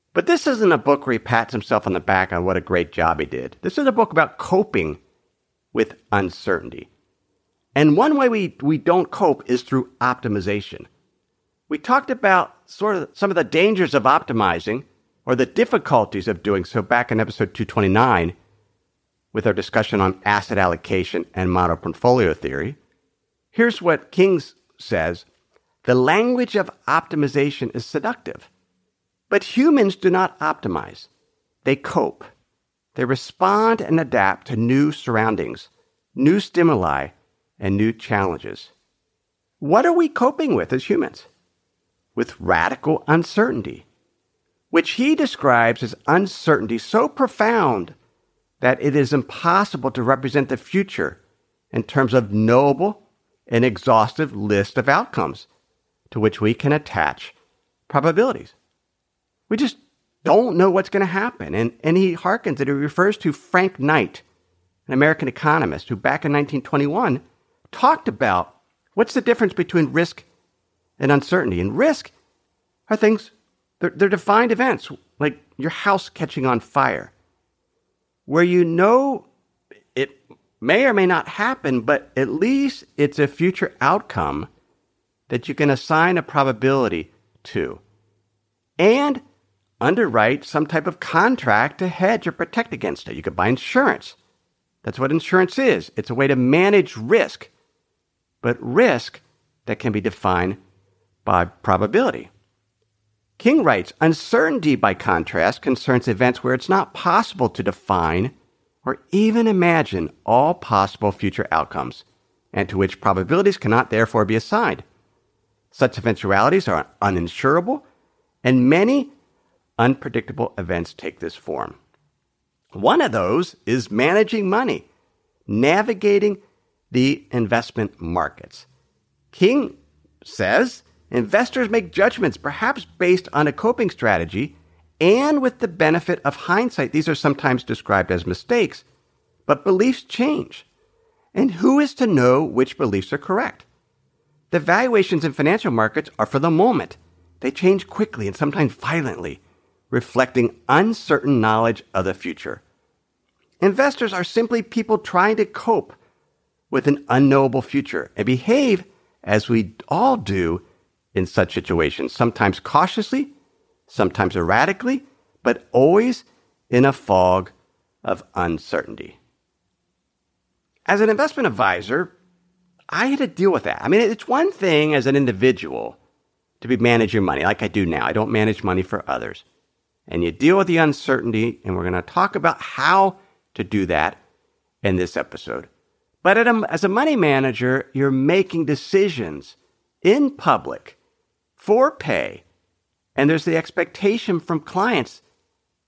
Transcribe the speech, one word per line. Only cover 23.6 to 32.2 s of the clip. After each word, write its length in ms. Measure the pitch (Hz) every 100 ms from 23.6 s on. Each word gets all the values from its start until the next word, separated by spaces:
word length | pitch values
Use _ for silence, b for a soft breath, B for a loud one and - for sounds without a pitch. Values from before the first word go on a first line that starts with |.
| 233 220
what 280 | 175 175 -
King 280 | 180 190 175
s-, 160 | - _ _ -
says. 480 | - 95 80 87 - _ _ _ _ _
"The 100 | -
language 640 | 127 131 185 240 247 247 208
of 140 | - - -
optimization 840 | 156 - 156 143 143 143 139 131 120
is 100 | -
seductive, 640 | 156 180 247 - - - _ _ _ _ _ _ _ -
but 280 | 202 - 233
humans 360 | 302 285 196
do 140 | 190 185
not 300 | 185 185 -
optimize. 680 | 156 151 107 80 50 - - _ _ _ _ _
They 120 | - 139
cope. 480 | - 165 98 -